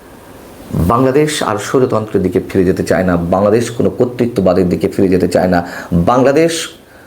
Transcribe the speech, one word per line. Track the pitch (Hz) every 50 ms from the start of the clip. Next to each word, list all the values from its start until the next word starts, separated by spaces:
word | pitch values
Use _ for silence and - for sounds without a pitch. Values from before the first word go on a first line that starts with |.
| - - - - - - - - - - - - - - -
বাংলাদেশ | 82 82 90 113 123 131 131 131 151 151 156 - -
আর | - - 107 101
স্বৈরতন্ত্রের | - - - 135 127 127 117 110 107 - - 98
দিকে | 92 92 92 92 - -
ফিরে | - 98 90
যেতে | 92 87 92
চায় | 85 - - 90
না, | 92 90 87
বাংলাদেশ | 85 85 85 95 95 104 104 107 120 120 -
কোনো | - - 104 92
কর্তৃত্ববাদের | - - 123 - - - 117 117 - 101 92 92 87 95 90 87
দিকে | 87 - - 95
ফিরে | - - 98 90
যেতে | 92 90 85 85
চায় | - - 92 92
না, | 90 87 - - - - - -
বাংলাদেশ | - 85 85 - 120 131 123 135 135 156 165 165 165 - - - - - - - - - -